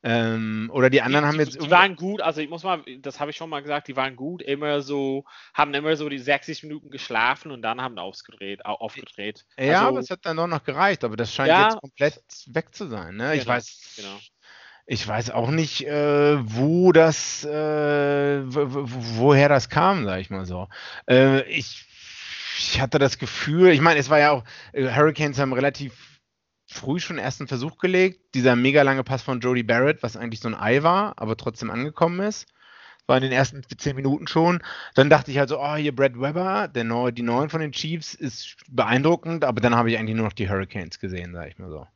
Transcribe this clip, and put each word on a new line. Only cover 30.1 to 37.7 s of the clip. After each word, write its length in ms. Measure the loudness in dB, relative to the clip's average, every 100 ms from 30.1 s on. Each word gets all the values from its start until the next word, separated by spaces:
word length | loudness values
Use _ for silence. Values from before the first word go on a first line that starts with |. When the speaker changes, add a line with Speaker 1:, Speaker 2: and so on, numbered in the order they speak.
| -8
Speaker 1:
eigentlich 240 | -10 -8
so 80 | -8
ein 80 | -4
Ei 260 | 0 2
war, 300 | 2 2 -2 -6
aber 180 | -6 -6
trotzdem 340 | -6 -8 -8
angekommen 500 | -6 -8 -2 -2 0
ist, 280 | -6 -6 -16 _ _ -20 -20 -20 0
war 100 | 2
in 40 |
den 100 | 2
ersten 300 | 0 0 -4 -18 -8
zehn 180 | -6
Minuten 320 | -2 -2 -2 -2
schon. 340 | 2 2 0 -6 -16 -4
Dann 160 | 2 6
dachte 200 | 6 4
ich 80 | -2
halt 120 | -2
so, 100 | -2
oh, 160 | -4 -2
hier 180 | -4
Brad 240 | 0 0 0
Weber, 480 | -6 -4 -4 -2 -4
der 160 | -4
Neu-, 280 | -2 -2 -2
die 100 | -2
Neuen 280 | -2 0 -2
von 100 | -4
den 100 | -8